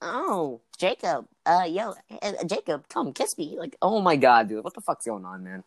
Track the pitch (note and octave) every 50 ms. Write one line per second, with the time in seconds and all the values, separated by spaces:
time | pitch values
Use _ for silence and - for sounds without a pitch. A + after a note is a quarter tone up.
0 | - E3+ F3 A#3+ D#4 F#4 A#3+ F#3+ E3 C#3+ B2+ A2 _ _ _ - - F#3 A#3+ -
1 | - G3 E3 C3+ A2 _ _ _ _ - E3 F3+ F#3 F3 D#3+ F#3 A3 A3+ - -
2 | _ _ G#3+ - - G#3 G3+ - - F3 G3 A3+ - - D#3 C#3+ D3 _ - -
3 | - A3+ C3 - B3+ - - - F3 D3 F#3 - E3 F3 - _ - F3+ G#3+ A3
4 | G3 F3+ E3 C#3+ B2+ C3 B2 A#2 A2+ G#2 A2 G#2+ A2 E3 - - - - D#3+ -
5 | - - A2 G2+ F#2 F2+ F#2 F#2+ F#2 F#2 F#2 F#2+ F#2+